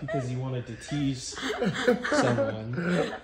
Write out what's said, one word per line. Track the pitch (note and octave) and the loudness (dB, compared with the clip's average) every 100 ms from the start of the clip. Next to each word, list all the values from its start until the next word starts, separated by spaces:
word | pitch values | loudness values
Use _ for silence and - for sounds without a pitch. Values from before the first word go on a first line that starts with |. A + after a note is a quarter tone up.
because | C#3 D3 B2 | -2 -2 -2
he | B2+ | -2
wanted | C3 B2+ A#2 | -2 -4 -6
to | A2 | -10
tease | - D3 C#3 B2+ - - C4 - A3+ D3 B3+ A#3 - | -4 0 0 0 -6 -6 -4 0 0 2 4 4 4
someone. | D4 - A#2+ - - A#2 B2+ E3+ F3 - - | 4 4 4 2 0 -4 -2 0 2 2 -2